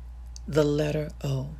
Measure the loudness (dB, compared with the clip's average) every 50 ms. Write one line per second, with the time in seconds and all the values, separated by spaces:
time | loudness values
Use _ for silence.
0 | -10 -14 -14 -14 -14 -14 -14 -12 -4 2 4 6 6 6 6 2 2 2 0 0
1 | -2 -4 -6 -6 -4 -2 -2 -2 -2 -4 -8